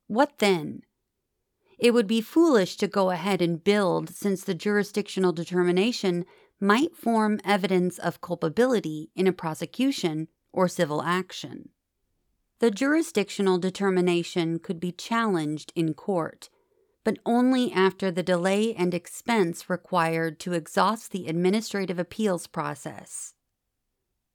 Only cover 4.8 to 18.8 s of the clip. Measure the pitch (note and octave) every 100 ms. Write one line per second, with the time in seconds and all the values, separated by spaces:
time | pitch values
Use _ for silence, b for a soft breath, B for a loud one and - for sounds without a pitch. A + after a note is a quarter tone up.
4.8 | G3+ G#3 G3+ F#3+ F#3 E3+ E3 F3+ F3 F3+
5.8 | A3+ - F#3+ F3 F3 B B B G3 A3+
6.8 | E4+ - A#3 A3+ G#3+ G#3 F3+ G3+ F#3+ F#3
7.8 | F3+ - E3+ - - E3+ D#3+ F3+ B3+ G#3+
8.8 | D#3+ D3+ D#3+ - F#3 F3+ E3 D#3 E3 -
9.8 | C4+ C4+ E3+ D#3 D#3+ _ _ - F3+ -
10.8 | D#3 D3+ D3 F3+ F#3 - C3 - - _
11.8 | _ _ _ _ _ _ _ - A#3 G3+
12.8 | C#4 D#4 D#4+ G#3 G3 - F#3+ F#3 F#3 F#3
13.8 | G3 F3+ F3+ E3+ E3 F3+ E3 E3 - E3+
14.8 | F3+ - - A#3 A3+ F3 D3+ D3+ - -
15.8 | D#3+ D3+ - F3+ D#3 - - _ _ _
16.8 | _ _ A3+ - - A#3+ B3+ B3+ B3 F#3
17.8 | F#3+ F#3+ F#3+ F3 E3+ F3 F#3 G3+ A3+ G3+